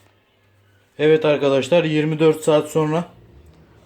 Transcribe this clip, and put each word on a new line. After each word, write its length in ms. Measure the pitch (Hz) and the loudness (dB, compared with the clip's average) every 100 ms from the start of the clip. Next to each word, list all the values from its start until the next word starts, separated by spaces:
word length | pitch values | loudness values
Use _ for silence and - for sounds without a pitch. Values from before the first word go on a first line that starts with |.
| _ _ _ _ _ _ _ _ _ - | _ _ _ _ _ _ _ _ _ -2
Evet 280 | 151 156 156 | 2 2 2
arkadaşlar, 580 | 143 139 135 117 175 | 0 0 0 2 0
yirmi 360 | 156 151 156 151 | 0 -2 -2 0
dört 240 | 160 156 | 0 2
saat 260 | - 151 151 | 0 0 0
sonra 400 | 160 151 160 170 - - - - _ _ _ | -4 -2 -4 -6 -14 -20 -20 -20 _ _ _